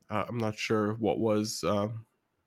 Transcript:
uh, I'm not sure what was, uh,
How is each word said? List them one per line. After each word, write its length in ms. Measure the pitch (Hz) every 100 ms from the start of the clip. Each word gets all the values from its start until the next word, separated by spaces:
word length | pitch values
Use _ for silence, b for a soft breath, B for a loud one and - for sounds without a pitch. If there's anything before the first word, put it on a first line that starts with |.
| _
uh, 160 | 107 -
I'm 100 | 120
not 180 | 110 104
sure 380 | - 110 104 110
what 240 | 104 69
was, 440 | 110 107 107 -
uh, 240 | 82 101 107 113 - _ _ _